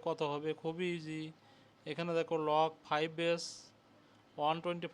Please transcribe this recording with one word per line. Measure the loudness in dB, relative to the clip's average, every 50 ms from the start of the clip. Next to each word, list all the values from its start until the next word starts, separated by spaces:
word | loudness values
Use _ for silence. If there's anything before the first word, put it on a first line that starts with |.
| -2
কত | -2 0 0
হবে, | 0 0 0 -2 -2 -2 -4
খুবই | -2 -4 -6 -4 -2 -2 -2 -2
ইজি। | -4 -6 -6 -8 -8 -8 -10 -12 -18 -20 -20 -20 -20 -20 -20 -20 -14 -10
এখানে | -8 -4 -4 -2 0 2
দেখো | 2 2 2 0 2 4 4
log | 6 6 6 4 2 -4 -4 0
ফাইভ | 0 2 2 0 -2
বেস | 0 0 2 2 0 -2 -8 -10 -14 -18 -20 -20 -20 -20 -20 -20 -20 -20 -20 -20 -20 -20 -14 -4
ওয়ান | 0 2 2 2 2
টোয়েন্টি | 0 -2 -4 -2 -4 -4